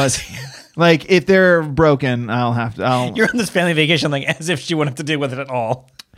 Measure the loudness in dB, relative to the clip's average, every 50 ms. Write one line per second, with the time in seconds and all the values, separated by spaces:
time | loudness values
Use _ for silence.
0 | 2 2 0 -2 -6 -10 -14 -14 -16 -16 -18 -20 -20 _ _ 2 4 4 4 2
1 | 2 2 2 2 4 4 4 6 6 6 4 4 2 0 0 2 4 4 4 2
2 | 2 -2 -2 -2 -4 -4 -2 -2 0 0 0 0 -2 -4 -4 -2 -2 0 0 0
3 | 0 -2 -2 0 0 0 0 -2 -4 -2 -2 0 0 0 2 2 2 2 2 0
4 | 0 -2 -4 -4 -4 -4 -6 -6 -4 -4 -4 -4 -4 -4 -2 -2 -2 -2 -4 -6
5 | -6 -4 -4 -2 -4 -4 -6 -8 -8 -6 -4 -4 -4 -2 -4 -6 -8 _ _ -20
6 | -20 _ _